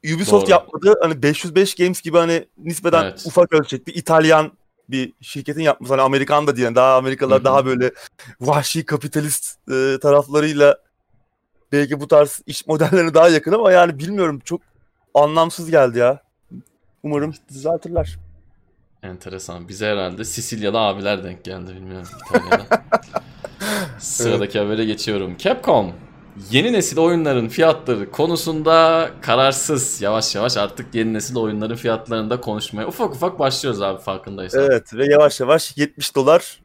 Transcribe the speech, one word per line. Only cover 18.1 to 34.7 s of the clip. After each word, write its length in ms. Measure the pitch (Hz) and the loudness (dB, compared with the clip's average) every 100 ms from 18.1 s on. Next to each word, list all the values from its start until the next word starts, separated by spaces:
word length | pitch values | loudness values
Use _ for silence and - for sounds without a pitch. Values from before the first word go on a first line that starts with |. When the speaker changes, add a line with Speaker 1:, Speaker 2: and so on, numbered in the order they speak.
| - - - _ _ _ _ _ _ | -10 -20 -20 _ _ _ _ _ _
Speaker 2:
Enteresan. 640 | 95 90 92 95 - 87 87 | -18 -18 -16 -14 -14 -16 -16
Bize 180 | 95 107 | -6 -4
herhalde 380 | 101 90 90 110 | -2 -4 -8 -10
Sicilyalı 540 | - - 110 101 110 | -10 -10 -6 -2 0
abiler 440 | 104 98 101 98 | 0 -2 -4 -4
denk 200 | 92 90 | -6 -14
geldi, 320 | - 95 90 92 | -14 -14 -14 -16
bilmiyorum, 320 | 95 92 90 - - | -16 -14 -16 -18 -2
İtalya'da. 360 | - - 226 - | -2 0 -2 0
Speaker 1:
<laughs> 140 | - - - - - - - - - 202 208 170 117 | -4 0 -4 -4 -12 -12 -20 -20 -12 -8 -6 -8 -12
Speaker 2:
Sıradaki 580 | - - 113 101 101 107 | -10 -4 -2 -2 -2 -4
Speaker 1:
Evet. 100 | 104 | -2
Speaker 2:
habere 180 | 110 110 | -2 -4
geçiyorum. 520 | 104 - 104 92 90 | -4 -4 -6 -6 -4
Capcom, 540 | - 254 - 139 92 87 - - - 104 98 | -4 -2 0 0 0 -10 -20 -20 -20 -20 0
yeni 220 | 123 220 | 0 2
nesil 240 | 220 - 143 | 0 0 0
oyunların 500 | 165 170 156 131 113 | 2 2 0 -2 -2
fiyatları 640 | - 160 151 - 110 101 | 2 2 2 -2 -4 -6
konusunda 1000 | - 165 165 165 156 156 165 165 165 160 - | -4 -2 -2 -4 -2 2 4 4 2 -2 -8
kararsız. 800 | - 120 135 135 - 143 - - | -2 2 2 0 -4 -4 -4 -4
Yavaş 340 | 101 110 107 101 | -2 -2 -2 -4
yavaş 220 | 117 107 | -4 -2
artık 380 | 101 - - 117 | -4 -8 -8 -4
yeni 180 | 113 | -4
nesil 220 | 110 101 123 | -4 -6 -4
oyunların 400 | 110 107 107 117 | -4 -4 -6 -6
fiyatlarını 540 | 120 110 - 113 107 | -4 -4 -4 -6 -4
da 120 | 127 | -6
konuşmaya 460 | 117 107 - 107 107 | -6 -8 -8 -8 -10
ufak 280 | - 233 135 | -6 -6 -4
ufak 240 | 175 180 | -6 -2
başlıyoruz 420 | 135 131 143 104 | -2 -2 -4 -4
abi, 200 | 98 95 | -4 -6
farkındaysan. 600 | - 95 - 95 92 131 | -8 -10 -10 -14 -4 0
Speaker 1:
Evet 300 | 139 | 2